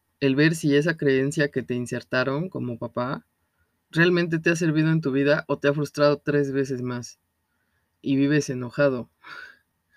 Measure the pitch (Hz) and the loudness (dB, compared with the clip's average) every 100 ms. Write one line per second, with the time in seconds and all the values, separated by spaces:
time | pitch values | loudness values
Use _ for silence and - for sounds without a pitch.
0 | _ _ 139 131 156 160 151 143 156 160 | _ _ 0 4 2 2 2 2 2 0
1 | 147 135 139 143 143 - 117 123 120 123 | 2 2 2 0 -2 -2 -4 -4 -4 -8
2 | - 127 127 139 185 147 123 117 117 - | -4 -2 -2 -2 -4 -6 -8 -8 -8 -6
3 | 123 - - _ _ _ _ _ _ 160 | -6 -6 -10 _ _ _ _ _ _ 0
4 | 170 180 170 165 160 165 170 151 156 160 | 2 2 0 0 0 0 0 2 2 2
5 | 156 131 139 156 - 143 143 147 143 - | 2 0 2 2 0 -2 0 0 -2 2
6 | 147 147 - 147 139 135 135 127 123 123 | 2 2 0 0 0 -2 -2 -4 -6 -6
7 | 120 - _ _ _ _ _ _ _ _ | -10 -16 _ _ _ _ _ _ _ _
8 | - 135 139 147 143 127 123 - 143 127 | -2 0 2 0 0 -6 -6 0 0 0
9 | - _ - - - - _ _ _ | -6 _ -20 -20 -20 -20 _ _ _